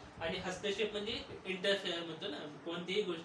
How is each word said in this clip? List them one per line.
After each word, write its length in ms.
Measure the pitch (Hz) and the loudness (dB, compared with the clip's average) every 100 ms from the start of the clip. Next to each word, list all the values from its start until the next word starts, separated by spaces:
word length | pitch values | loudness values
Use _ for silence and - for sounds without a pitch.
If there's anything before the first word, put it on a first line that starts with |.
| - - | -12 -4
आणि 180 | 165 185 | -2 0
हस्तक्षेप 540 | 185 180 202 202 214 | 0 0 0 2 2
म्हणजे 300 | 208 208 277 - - 190 | 2 0 -2 -4 -8 -2
इंटरफेअर 540 | 185 202 196 185 170 | 2 4 4 4 -2
म्हणतो 280 | 165 156 190 | -2 -4 -4
ना, 300 | 151 151 147 | -4 -6 -8
कोणतीही 380 | 170 175 175 196 | -4 -2 0 2
गोष्ट, 200 | 190 165 | 2 0